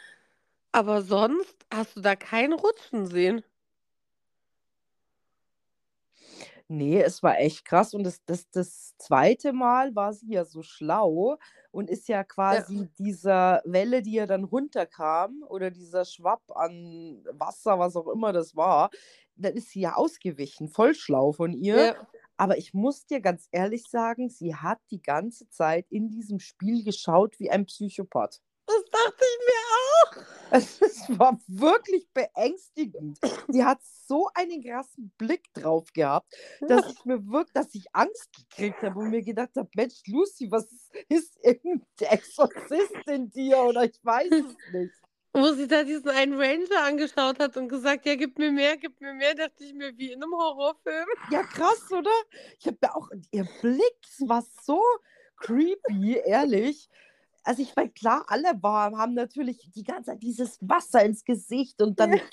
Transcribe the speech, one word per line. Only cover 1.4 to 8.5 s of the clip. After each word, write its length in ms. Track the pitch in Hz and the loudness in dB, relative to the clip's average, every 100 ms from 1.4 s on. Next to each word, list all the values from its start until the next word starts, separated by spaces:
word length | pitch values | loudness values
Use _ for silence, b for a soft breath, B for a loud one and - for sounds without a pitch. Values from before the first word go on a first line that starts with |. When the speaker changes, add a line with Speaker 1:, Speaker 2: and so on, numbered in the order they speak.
| 381 _ - | -4 _ -10
Speaker 1:
hast 240 | 220 220 208 | -6 -6 -2
du 40 | |
da 140 | 196 196 | 0 0
kein 360 | - 226 269 | -2 0 0
Rutschen 540 | 330 403 453 - 233 190 | 2 0 0 -4 -6 -2
sehen. 360 | 175 180 226 - _ _ _ _ _ _ _ _ _ _ _ _ _ _ _ _ _ _ _ _ _ _ _ _ _ _ B B B B B - | 2 2 0 -6 _ _ _ _ _ _ _ _ _ _ _ _ _ _ _ _ _ _ _ _ _ _ _ _ _ _ B B B B B -10
Speaker 2:
Nee, 320 | 156 143 185 | -4 2 4
es 200 | 156 - | 2 2
war 160 | 170 85 | 2 4
echt 260 | 147 - | 2 -2
krass. 300 | - 175 226 | 0 2 2
Und 100 | 208 | -2
das, 200 | 185 - | -6 -6
das, 260 | - 175 - | -8 -8 -6